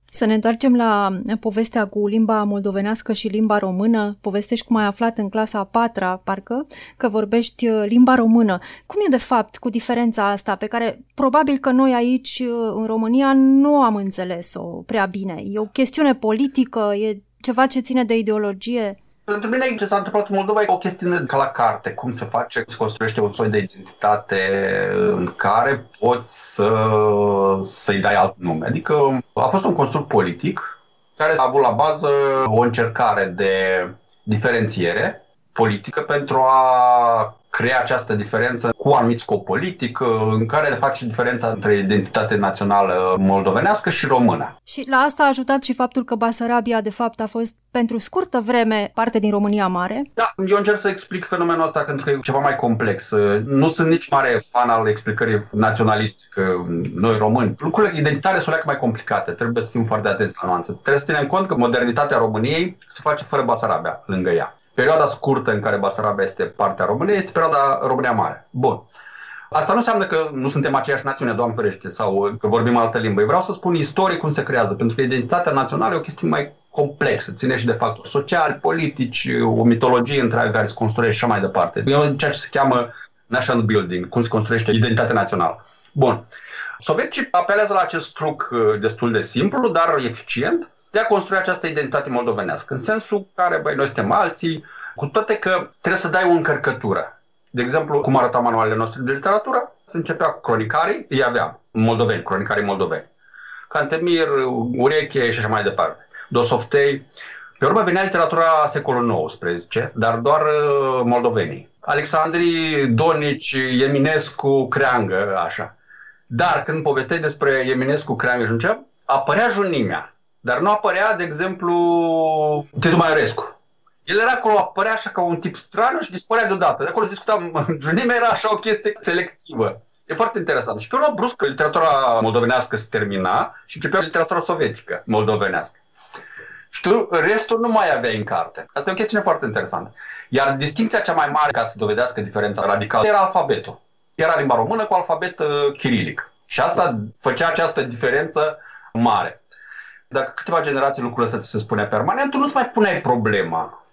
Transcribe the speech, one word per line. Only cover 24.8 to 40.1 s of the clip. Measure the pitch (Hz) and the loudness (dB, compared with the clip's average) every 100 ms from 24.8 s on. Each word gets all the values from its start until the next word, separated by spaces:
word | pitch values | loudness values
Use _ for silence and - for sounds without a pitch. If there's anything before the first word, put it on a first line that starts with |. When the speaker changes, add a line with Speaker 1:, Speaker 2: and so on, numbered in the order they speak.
| 95 | -2
Speaker 2:
în | 95 95 95 90 - | 0 2 0 -2 -2
care | 98 110 127 139 - - | 0 2 2 -2 -6 -2
poți | 113 123 - - - | 0 0 -2 -16 -14
să, | - 104 110 110 107 107 104 104 98 98 95 | 0 2 2 2 4 4 4 2 4 2 2
să-i | 95 - - 98 | -2 -6 -4 0
dai | 95 | 2
alt | 101 95 - | 2 2 0
nume. | 87 78 - | -4 -2 -2
Adică | 151 - 151 139 131 - | -4 0 2 4 2 -4
a | - 127 | 0 2
fost | 190 | 2
un | 190 | 0
construct | 175 131 147 143 | 0 0 -2 0
politic | 107 90 85 - - - - _ _ _ _ | 0 0 -2 -4 -4 -10 -16 _ _ _ _
care | 156 156 | 0 2
a | 131 | 4
avut | 135 | 4
la | 131 | 2
bază | 110 151 151 147 139 139 135 131 | 4 0 2 0 2 2 2 2
o | 113 | 2
încercare | 120 113 113 113 117 104 | 2 2 -2 0 0 2
de | 95 90 98 95 95 95 87 87 _ _ | -2 0 0 0 0 0 -2 -10 _ _
diferențiere | - 107 123 117 107 95 85 101 170 - _ _ _ | -4 -2 0 0 0 -2 -2 0 -4 -6 _ _ _
politică | - 113 101 - - | -2 0 0 -6 -8
pentru | 147 143 139 135 | -2 -2 0 2
a | 131 131 131 123 123 123 120 113 110 - _ | 4 6 6 6 6 6 4 2 0 -6 _
crea | - 117 127 | -2 0 0
această | 123 127 117 | 0 -2 -2
diferență | 107 101 110 120 120 120 113 | -4 -2 -2 -2 -2 -4 -2
cu | - | 2
anumit | - 117 120 | 4 4 0
scop | - - | -2 -4
politic, | - 117 180 175 120 120 123 | -2 -4 -4 -6 -6 -2 0